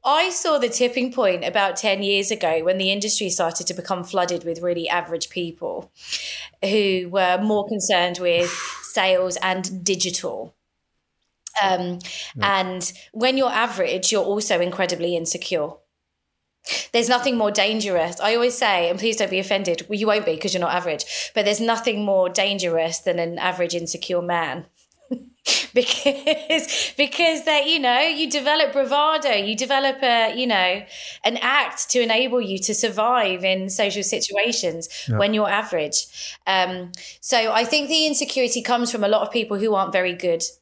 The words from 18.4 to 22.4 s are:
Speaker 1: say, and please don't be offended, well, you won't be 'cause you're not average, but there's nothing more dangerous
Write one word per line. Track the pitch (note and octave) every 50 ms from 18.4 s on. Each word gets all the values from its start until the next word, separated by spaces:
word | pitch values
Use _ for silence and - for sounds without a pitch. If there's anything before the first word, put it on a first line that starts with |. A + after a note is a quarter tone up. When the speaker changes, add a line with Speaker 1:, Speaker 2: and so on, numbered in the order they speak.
| A#3+ B3 A#3+
Speaker 1:
say, | - C4 G#3+ G3 F3 E3+ E3+
and | F3+ F#3+
please | G#3 A3+ G#3+
don't | - G#3 -
be | - F#3+
offended, | F#3+ F#3+ G#3 G3 G3 F3+ E3+ E3 - -
well, | G#3+ G3
you | A3
won't | A3 G#3 G#3+ G3+
be | E3+ D#3+
'cause | D#3 - F#3+ F#3
you're | F3+
not | F3 E3 E3+
average, | F3+ E3+ E3+ D3+ C#3+ - - - - - - _
but | A3 G3+
there's | G3+ G#3 G#3
nothing | A3+ A3+ A3+ A3 A3+ B3 G#3+ G3+ G#3
more | G3+ G3 F#3+ F#3 F3+
dangerous | F3+ -